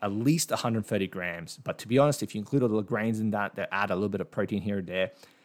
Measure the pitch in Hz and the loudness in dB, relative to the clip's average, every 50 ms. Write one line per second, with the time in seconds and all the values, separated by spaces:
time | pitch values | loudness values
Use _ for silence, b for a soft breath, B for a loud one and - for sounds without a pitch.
0 | - 101 98 104 117 135 160 170 - - 117 - - 120 113 113 104 - 113 104 | -2 -2 -2 2 4 4 4 4 2 0 -2 0 0 0 0 0 0 0 0 0
1 | 98 92 - 95 87 87 85 85 85 80 - - - - - - - 110 120 131 | 0 0 -2 -4 -4 -4 -4 -6 -8 -12 -14 -10 -8 -8 -8 -6 -4 2 4 6
2 | 139 147 143 - - 101 - 107 104 - - 139 123 117 107 107 104 95 120 107 | 6 6 4 0 -4 -6 -6 -6 -4 -2 0 2 2 2 2 0 0 0 -2 0
3 | 107 113 113 107 110 110 104 104 101 98 - - 95 - - 98 104 101 107 92 | 0 0 0 0 0 0 0 0 0 -2 -2 -4 -4 -2 0 0 0 0 2 2
4 | 104 101 98 98 87 - - - 101 92 110 101 90 104 101 101 92 87 90 92 | 2 0 0 -2 -4 -4 -2 -2 -2 0 -2 -2 -2 -2 -2 -2 -4 -2 0 0
5 | 95 92 b b b b b b b | 0 0 b b b b b b b